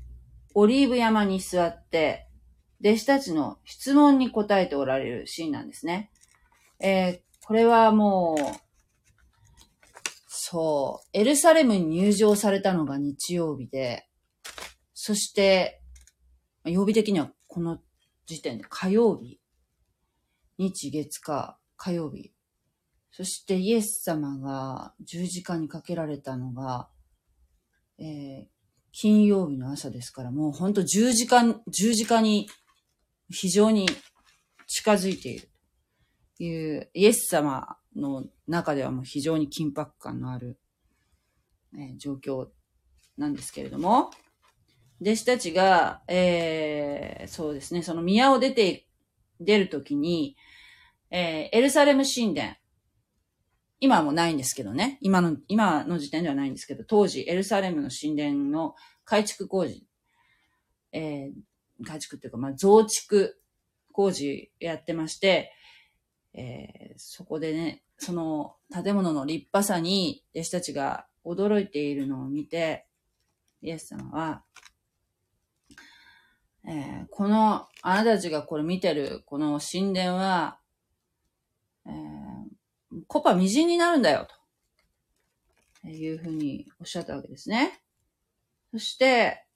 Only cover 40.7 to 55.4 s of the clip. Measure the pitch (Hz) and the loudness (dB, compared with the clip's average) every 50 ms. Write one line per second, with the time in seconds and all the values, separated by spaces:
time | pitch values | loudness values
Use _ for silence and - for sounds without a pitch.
40.7 | _ _ _ _ _ _ _ _ _ _ _ _ _ _ _ _ _ _ _ _ | _ _ _ _ _ _ _ _ _ _ _ _ _ _ _ _ _ _ _ _
41.7 | - - 143 131 131 139 - 143 139 135 - 139 135 131 127 - _ _ _ _ | -18 -16 -16 -16 -16 -14 -10 -10 -10 -10 -8 -8 -6 -6 -8 -10 _ _ _ _
42.7 | _ _ _ _ _ _ _ _ _ - 143 302 294 - - - - - 143 131 | _ _ _ _ _ _ _ _ _ -6 -4 -4 -4 -6 -8 -12 -12 -12 -12 -10
43.7 | - - 156 185 226 269 - - - - _ _ _ _ _ _ _ _ _ _ | -6 -4 0 2 4 2 2 0 -6 -20 _ _ _ _ _ _ _ _ _ _
44.7 | _ _ _ _ _ - 180 202 226 220 - 247 254 240 - 170 160 185 190 190 | _ _ _ _ _ -6 -2 0 0 0 2 0 0 0 0 -2 0 4 4 6
45.7 | 185 170 147 - - - _ - 180 180 185 180 175 170 165 165 160 160 156 151 | 6 6 4 2 -2 -8 _ -2 0 2 4 4 2 2 0 -2 -2 -2 -2 -2
46.7 | 151 147 147 143 143 - - - - - - 110 - - 160 151 147 135 - - | -2 -4 -4 -4 -6 -8 -8 -10 -12 -14 -16 -14 -10 -8 -6 -6 -6 -8 -8 -6
47.7 | 175 175 165 180 160 165 170 180 196 226 254 269 269 247 254 269 269 240 208 180 | -6 -4 -4 -4 -4 -2 0 2 4 6 6 6 6 4 4 2 2 2 2 2
48.7 | 151 - _ _ _ _ _ _ _ _ _ _ _ - 170 190 214 208 190 185 | 2 -2 _ _ _ _ _ _ _ _ _ _ _ -6 0 2 4 4 2 0
49.7 | - 139 - - 143 143 147 175 175 165 147 139 - _ _ _ - - - - | -2 -8 -6 -4 -4 -2 0 0 0 -2 -2 -4 -8 _ _ _ -20 -20 -20 -20
50.7 | - - _ _ _ _ _ _ - 180 180 165 160 156 151 - - 226 262 277 | -20 -20 _ _ _ _ _ _ -4 -4 -2 -2 -4 -6 -6 -2 2 2 4 4
51.7 | 254 311 285 285 277 269 269 269 - 254 233 208 165 - 113 - - _ _ _ | 6 6 6 6 6 4 2 0 0 -2 -2 -2 -2 -2 -6 -8 -8 _ _ _
52.7 | _ _ _ _ _ _ _ _ _ _ _ _ _ _ _ _ _ _ _ _ | _ _ _ _ _ _ _ _ _ _ _ _ _ _ _ _ _ _ _ _
53.7 | _ - 262 269 240 175 156 143 143 170 170 170 160 139 131 - - - 123 98 | _ 0 2 4 4 4 4 2 0 0 0 0 0 -2 -4 -6 -6 -6 -8 -6
54.7 | 110 147 208 269 277 - - 190 190 180 175 170 151 139 | -4 -2 -2 -2 -4 -2 0 2 2 4 4 2 0 -2